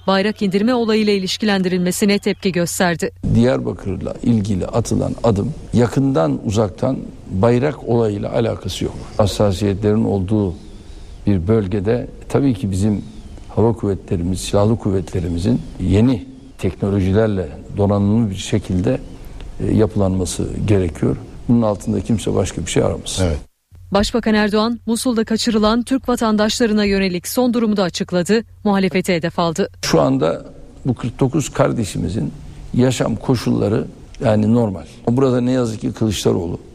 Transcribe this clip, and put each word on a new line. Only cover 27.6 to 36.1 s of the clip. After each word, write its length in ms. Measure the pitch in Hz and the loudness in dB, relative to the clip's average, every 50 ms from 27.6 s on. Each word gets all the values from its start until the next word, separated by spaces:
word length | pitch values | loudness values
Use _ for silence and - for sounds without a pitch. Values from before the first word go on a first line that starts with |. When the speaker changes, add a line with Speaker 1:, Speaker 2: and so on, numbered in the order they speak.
| 226 208 208 | 2 2 2
Speaker 1:
da 60 | 202 190 | 2 0
açıkladı, 600 | 170 - - 190 - 175 180 170 - 208 233 220 - - - - | 0 -2 -4 -4 -2 -2 -2 0 2 2 0 0 -4 -10 -4 0
muhalefete 520 | 208 196 196 190 185 170 190 175 - 180 | 0 2 2 2 2 0 0 0 0 0
hedef 240 | 160 160 165 - - | 0 -2 -2 -2 0
aldı. 300 | 175 170 160 185 202 - - - - | 0 0 0 0 -2 -4 -4 -6 -2
Speaker 2:
Şu 160 | - - 160 | 2 4 4
anda 440 | 147 135 135 131 147 - - - - - - - - - - - - | 4 4 4 2 2 0 0 -2 -8 -12 -18 -20 -20 -20 -18 -6 -4
bu 100 | 135 120 | -2 -2
kırk 240 | - - 120 - - | -2 -4 -6 -2 0
dokuz 300 | 143 127 135 160 131 - | 0 2 2 0 -2 -2
kardeşimizin 840 | - - 135 143 131 120 110 - - 101 95 87 90 113 - - - - - - - - - - - | 0 2 2 2 2 0 -2 -4 -4 -4 -4 -4 -2 -4 -4 -4 -6 -10 -14 -16 -16 -16 -12 -2 2
yaşam 420 | 123 123 131 120 - 135 - 113 | 2 4 4 2 2 0 -2 -2
koşulları, 720 | 101 - - 131 113 - 123 120 117 107 104 107 131 - - - - - - - - 139 | -2 0 0 0 0 0 0 0 2 2 2 0 0 -2 -4 -10 -16 -20 -18 -10 -2 0
yani, 300 | 117 107 107 107 104 117 | 2 4 4 4 4 4
normal. 320 | 120 117 104 95 85 76 - - - - 117 | 4 2 2 -2 -6 -10 -14 -18 -6 -2 0
Burada 320 | 120 131 135 131 123 127 | 2 4 4 4 4 2
ne 100 | 120 123 | 2 2
yazık 300 | 127 131 123 113 110 107 | 2 0 0 -2 -2 -4
ki 120 | - 127 117 | -6 -6 -2
Kılıçdaroğlu 680 | - 117 110 | 0 0 0